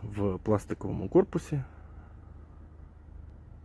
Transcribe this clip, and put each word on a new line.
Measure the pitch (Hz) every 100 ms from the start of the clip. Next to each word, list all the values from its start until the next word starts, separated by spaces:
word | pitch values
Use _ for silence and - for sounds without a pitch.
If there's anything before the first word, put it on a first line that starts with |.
| 110 101
в | 101 90
пластиковому | - 104 - - 101 - 92
корпусі. | 175 196 170 - 147 127 - - - - - - - - - - - - - - - - - - -